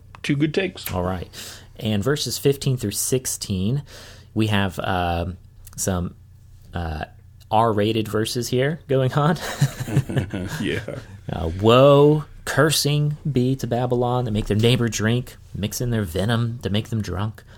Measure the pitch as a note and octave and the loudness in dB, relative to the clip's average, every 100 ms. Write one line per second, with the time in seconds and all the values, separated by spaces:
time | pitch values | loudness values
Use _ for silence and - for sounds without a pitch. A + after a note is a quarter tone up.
0 | - - - C#3+ D#3 E3+ F#3+ - - F#2 | -20 -8 -2 0 0 0 -4 -4 -6 -2
1 | F2+ F#2 - - - - - - A2+ G#2 | -2 -4 -8 -14 -16 -16 -18 -8 -2 0
2 | G2 D3 - - C#3+ C#3 - B2 G#2 G2+ | 0 0 -2 0 0 2 0 -2 -2 -4
3 | - C3 - - - F#2+ G2 C#3+ - - | -2 -2 -2 -8 -4 -2 0 -2 -6 -16
4 | - - - G#2+ A2 G#2 G2 - - F#2 | -20 -20 -6 -2 2 4 2 0 -2 0
5 | F2 E2+ E2+ F2 - - - - - F#2 | 0 0 -4 -8 -16 -20 -16 -6 -2 -2
6 | F2+ - - - - - - F2+ E2 D2+ | -4 -8 -20 -20 -20 -20 -12 -8 -6 -6
7 | - - - - - G#2+ A#2 G#2 G#2 A2 | -10 -14 -20 -20 0 2 4 2 2 0
8 | G#2+ G#2+ A2 B2 A#2 B2 C#3 E3 - C3 | 0 -2 -2 -4 -2 0 0 -2 -2 0
9 | B2+ D3 D3 E3 - - C#3 - - D3+ | 2 2 2 0 -2 -2 -2 -2 -2 -2
10 | - C3+ F#2+ G2 F#2 - C#2+ C#2+ - - | 0 -2 -4 -4 -6 -4 -4 -4 -6 -10
11 | - G2 - - E2 F2+ A2 A#2+ C#3 C#3+ | -12 -14 -8 -4 -4 2 6 8 8 8
12 | D3 D3+ D3 - - - D#3 D3+ C#3+ D3 | 6 4 -2 -12 -4 2 2 2 0 0
13 | D3 D3 D#3 C3 B2 C3+ B2 A#2+ B2+ B2 | 0 -2 -2 2 2 0 -2 -2 0 0
14 | B2 B2 B2 G#2+ - G#2 A#2 B2 A#2 G#2+ | 2 0 0 -2 0 2 4 4 2 0
15 | G#2+ A#2+ B2+ - - - G#2 - B2 A2+ | 0 0 -4 -12 -14 -6 -4 -4 -2 -2
16 | G2 F2 G2+ A#2 A#2+ A#2+ G2 G#2 - A2+ | -2 -2 0 0 0 -4 -2 -2 -2 -4
17 | G2 F2 A2 - - | -4 -4 -4 -6 -18